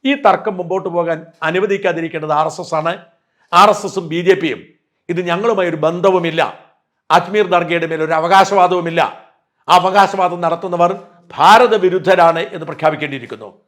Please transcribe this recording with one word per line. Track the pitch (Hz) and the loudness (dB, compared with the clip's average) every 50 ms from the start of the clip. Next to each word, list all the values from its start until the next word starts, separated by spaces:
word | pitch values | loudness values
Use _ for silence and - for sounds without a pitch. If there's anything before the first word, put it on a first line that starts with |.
| _ 262 | _ -2
ഈ | 285 285 277 | -4 0 2
തർക്കം | 208 180 175 180 220 190 180 | 0 0 2 -2 -8 -6 -6
മുമ്പോട്ട് | 180 165 185 190 190 185 170 | -8 -6 -6 -6 -6 -4 -4
പോകാൻ | 175 170 170 165 160 160 165 _ _ 165 | -4 -4 -4 -4 -6 -8 -20 _ _ -6
അനുവദിക്കാതിരിക്കേണ്ടത് | 160 165 180 202 202 196 196 - 185 170 165 165 165 - 160 151 156 151 147 | -4 -2 -2 -2 -2 -4 -2 -2 -4 -4 -4 -8 -8 -8 -10 -6 -2 -2 -2
ആർ | 156 156 | -2 -4
എസ് | 156 - 170 | -6 -10 -10
എസ് | - 165 156 | -6 -6 -4
ആണ്. | 156 165 185 202 - _ _ _ _ _ _ _ _ _ - 175 | -4 -4 -8 -8 -14 _ _ _ _ _ _ _ _ _ 4 4
ആർ | 196 220 202 | 6 6 4
എസ് | 208 - | 0 -4
എസും | 185 - 190 170 156 | -8 -8 -8 -8 -4
ബി | 156 175 175 | -6 -2 2
ജെ | 185 185 - | 2 2 2
പിയും | 160 156 117 - - _ _ _ _ _ _ _ _ - | 0 -6 -6 -6 -12 _ _ _ _ _ _ _ _ -6
ഇത് | 175 175 185 175 | -6 -6 -2 -4
ഞങ്ങളുമായി | 170 180 214 233 220 190 180 170 | -4 -2 0 -2 0 0 -2 -2
ഒരു | 160 156 151 | -2 -2 -2
ബന്ധവുമില്ല, | 160 170 180 180 196 185 180 170 165 156 165 143 104 - - _ _ _ _ _ _ _ _ _ _ | -2 -2 0 0 2 2 2 -2 -2 -2 -2 -4 -4 -6 -16 _ _ _ _ _ _ _ _ _ _
അജ്മീർ | 156 180 175 180 196 214 208 175 180 | 0 0 0 0 0 0 0 2 0
ദർഗയുടെ | 175 175 160 170 170 165 160 | 0 0 0 -2 -4 -2 -4
മേൽ | 160 156 156 | -4 -4 -2
ഒരു | 156 165 160 | -2 -2 -2
അവകാശവാദവുമില്ല, | 160 170 196 190 190 190 202 196 180 175 180 180 170 165 165 170 143 113 - - - _ _ _ _ _ _ _ _ | 0 4 4 4 4 4 4 2 2 2 2 -2 -4 -2 -2 -2 -2 -2 -4 -14 -20 _ _ _ _ _ _ _ _
ആ | - 170 180 | 4 4 4
അവകാശവാദം | 175 190 190 202 196 190 - 190 180 175 180 175 170 | 4 4 4 4 2 2 2 -2 -2 -2 -2 -2 -4
നടത്തുന്നവർ | 165 165 165 190 185 175 170 170 175 196 202 - _ _ _ _ _ - | -4 -4 -4 -6 -8 0 0 0 0 0 -4 -12 _ _ _ _ _ -2
ഭാരതവിരുദ്ധരാണ് | - 147 180 214 233 247 226 220 208 180 185 170 190 147 185 185 180 175 165 165 165 170 - - | 4 6 6 8 8 6 4 2 2 2 0 0 0 0 2 4 4 4 4 4 0 -6 -8 -10
എന്ന് | 170 160 160 | -14 -12 -12
പ്രഖ്യാപിക്കേണ്ടിയിരിക്കുന്നു. | 151 - 151 156 151 143 151 143 139 131 120 - 113 107 110 101 _ _ _ | -10 -2 -2 -2 -2 -2 -8 -8 -8 -12 -12 -14 -16 -16 -16 -20 _ _ _